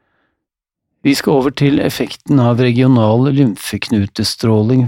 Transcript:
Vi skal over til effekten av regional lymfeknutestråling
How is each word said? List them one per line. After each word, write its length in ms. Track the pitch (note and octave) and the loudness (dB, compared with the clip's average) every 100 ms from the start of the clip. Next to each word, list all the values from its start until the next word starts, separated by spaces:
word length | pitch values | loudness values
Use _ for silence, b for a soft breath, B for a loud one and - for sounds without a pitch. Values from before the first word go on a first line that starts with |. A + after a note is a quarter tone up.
| _ _ _ _ _ _ _ _ _ _ | _ _ _ _ _ _ _ _ _ _
Vi 140 | C3+ C#3 | -2 -2
skal 220 | - C#3+ | 0 0
over 120 | C3+ - | 0 0
til 220 | C#3+ D3 | 0 0
effekten 560 | E3+ - A#2 - - C#3+ | -2 -4 -8 -8 -2 0
av 140 | A#2+ A#2 | 2 2
regional 640 | B2+ A#2+ C3 B2 G#2+ A2+ C3+ | 0 2 2 2 2 2 0
lymfeknutestråling 1500 | C#3 C3 C#3+ - G#2 - A2 G2+ - G#2+ - A#2 G#2+ G#2+ C3 | 2 0 -2 -8 -10 -4 -2 -2 -4 -6 -4 0 0 2 0